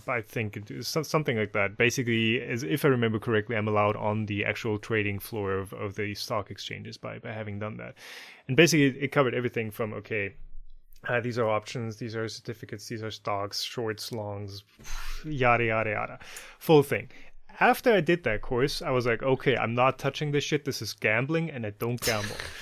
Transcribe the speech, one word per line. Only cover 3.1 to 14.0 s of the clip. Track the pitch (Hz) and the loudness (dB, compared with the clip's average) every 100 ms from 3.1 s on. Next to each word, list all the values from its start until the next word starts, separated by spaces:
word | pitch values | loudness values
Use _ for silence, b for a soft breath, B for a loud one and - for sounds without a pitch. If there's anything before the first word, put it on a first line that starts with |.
| 110 | 2
correctly, | 123 107 107 113 | 2 2 2 0
I'm | 107 | 2
allowed | 104 104 107 | 4 4 2
on | 110 107 104 | 0 0 -2
the | 101 | -2
actual | 110 104 117 104 | 0 -2 -2 -4
trading | - 113 104 98 | 0 0 0 -4
floor | - 107 98 | -6 -4 -2
of, | 95 95 | -2 -4
of | - 107 | -8 -8
the | 98 104 101 | -6 -6 -6
stock | - 117 95 | -4 -4 -4
exchanges | 92 - 101 107 113 | -10 -10 -10 -12 -12
by, | 113 113 | -12 -10
by | 117 | -10
having | 110 104 101 | -8 -8 -6
done | 107 117 | -6 -8
that. | 120 B B B B B - | -12 B B B B B 2
And | 131 | 6
basically, | 165 165 139 | 8 8 4
it, | 123 | 2
it | 139 | 0
covered | 147 123 123 | 2 2 2
everything | 123 - 110 | -2 -2 -4
from, | - 110 | -4 -6
okay, | 110 101 110 98 - - - - - - - - | -6 -6 -4 -4 -6 -10 -10 -12 -16 -18 -12 -4
uh, | 123 | -2
these | 120 117 | -2 0
are | 110 | 2
options, | 107 - 135 113 107 | 0 -2 -6 -6 -8
these | 120 110 | -8 -6
are | 110 | -6
certificates, | - - 113 110 107 - | -8 -10 -12 -12 -12 -10
these | 113 | -8
are | 110 | -8
stocks, | - - 101 101 - | -8 -4 -4 -4 -6
shorts, | - - 113 107 | -6 -4 -4 -4